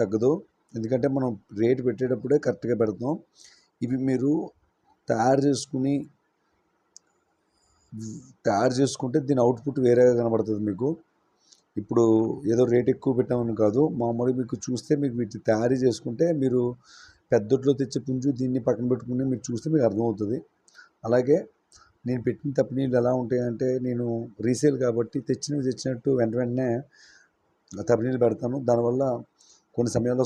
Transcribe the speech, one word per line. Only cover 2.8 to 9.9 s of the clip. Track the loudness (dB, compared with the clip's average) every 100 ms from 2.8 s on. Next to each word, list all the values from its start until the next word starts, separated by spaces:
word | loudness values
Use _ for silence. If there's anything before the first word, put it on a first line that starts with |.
పెడతాం. | 0 0 -4 -6 -10 _ -20 _ _ _
ఇవి | -4 -2 0
మీరు | 0 0 0 -4 -14 _ _ _ _ -4
తయారు | 2 4 4
చేసుకుని, | 2 0 -4 -4 -2 -2 -4 _ _ _ _ _ _ _ _ -20 _ _ _ _ _ _ _ _ _ -14 -14 -14 -18 _ -2
తయారు | 2 2
చేసుకుంటే | 2 0 0 -2 -2 0
దీని | 4
అవుట్‌పుట్ | 4 2 -4 2
వేరేగా | 4